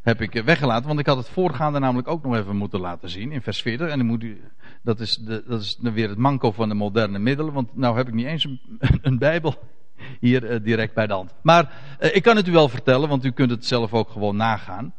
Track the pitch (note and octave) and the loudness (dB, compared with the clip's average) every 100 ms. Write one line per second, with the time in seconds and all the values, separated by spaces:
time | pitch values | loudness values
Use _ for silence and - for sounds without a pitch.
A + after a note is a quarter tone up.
0 | - G#2 G#2+ A2+ A2+ E3 C#3 A#2 C#3 D3+ | 2 0 -2 -2 2 4 4 0 0 -2
1 | D#3 C3 A#2 - F3+ - D3+ C#3+ C3+ B2 | 0 0 -2 -2 -2 0 0 0 0 0
2 | B2+ E3 C#3 A#2 G2 G2+ G2+ G2 F2+ F2 | -2 -4 -2 -2 0 -2 -2 -4 -6 -8
3 | E2+ F2+ A#2+ D3 A2 G2+ B2 A#2 E3 C#3+ | -10 -10 -8 -6 -6 -4 -4 -4 -4 0
4 | A#2 A#2 A#2 G2+ - - - - - G#2+ | 0 -2 -4 -10 -12 -12 -12 -6 -4 -2
5 | A2 - A2 A2 G2+ A#2 G2+ - A#2+ A2 | -2 -6 -6 -8 -4 -6 -6 -4 -2 0
6 | A2 G#2 C3+ C3+ A#2+ G2+ G#2+ G#2 G#2 G#2 | -2 2 2 2 0 0 -2 0 0 0
7 | G#2+ G2+ A2+ C#3 D#3 C#3+ A#2+ - B2+ A2+ | 0 0 0 0 -2 -4 -4 0 0 2
8 | B2+ A2+ B2+ D#3+ D3 B2+ - A2 - - | 0 -2 -2 -4 -4 -6 -10 -2 2 2
9 | C#3 B2+ C#3 E3+ D#3 - - - - - | 2 2 2 2 -2 -4 -10 -12 -12 -12
10 | A2+ C3 B2 B2+ A2+ A#2 G#2+ A2+ A2 - | -12 0 2 2 0 -4 0 0 0 0
11 | G#2+ G2 F#2 - - E3+ D#3 - - - | 0 -2 -4 0 6 6 6 -4 -12 -2
12 | D#3 G3 A3+ A3 F3+ E3+ D3 B2 - B2+ | 2 4 6 6 6 6 6 4 2 4
13 | D3+ C#3 C3 A#2+ C3 A#2 - B2 A2+ A2+ | 4 0 0 2 2 2 -2 -2 2 0
14 | G#2+ G#2+ G#2 G2+ A2+ G#2 - F#2+ A2+ | 0 -2 -2 2 0 0 -4 -10 -10